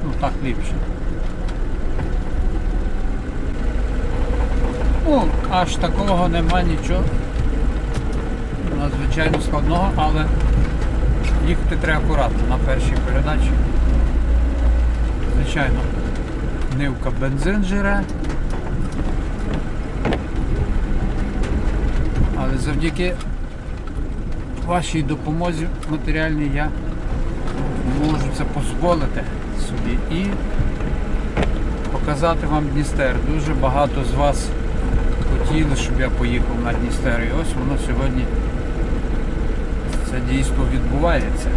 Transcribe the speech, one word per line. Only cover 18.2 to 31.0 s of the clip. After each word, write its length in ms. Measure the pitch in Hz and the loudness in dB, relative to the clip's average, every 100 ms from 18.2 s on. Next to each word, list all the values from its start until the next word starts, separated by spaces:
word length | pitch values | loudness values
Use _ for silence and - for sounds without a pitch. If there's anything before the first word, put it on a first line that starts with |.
| - - - - - - - - - - - - - - - - - - - - - - - - - - - - - - - - - - - - - - - - - - | -2 -2 -2 -2 -2 -2 -2 -2 -2 -2 -2 -4 -2 -2 -2 -4 -4 -4 -2 -2 -2 -2 0 0 0 0 2 0 0 0 -2 -2 0 0 0 0 2 2 2 2 2 2
Але 220 | 131 131 | 0 0
завдяки 560 | 147 139 165 156 180 - - - - - - - - - - - - - - - 165 | 0 0 0 0 -2 -2 -4 -4 -6 -8 -8 -8 -6 -6 -4 -4 -4 -4 -4 -6 -2
вашій 360 | 175 - 160 | -2 0 -2
допомозі 640 | 139 151 151 156 175 160 165 - - | -2 -2 -2 -2 -2 -2 -2 -4 -4
матеріальній 600 | 151 - 156 160 151 147 | -4 0 0 0 0 0
я 140 | 143 160 - - - - - - - - - - - 127 135 | 0 -2 -2 -4 -4 -2 -2 -2 -2 -4 -2 -2 -2 -2 0
можу 200 | 151 151 135 - | 0 0 0 -2
це 60 | 135 | -2
дозволити 680 | 147 131 - 175 165 135 123 110 - - - - | -2 -2 0 2 2 0 -2 -4 -4 -6 -4 -4
собі 540 | 113 113 123 - 160 | -2 -2 -2 -2 -2
і 60 | 196 196 - - - - - - | -2 -2 -2 0 0 0 -2 -2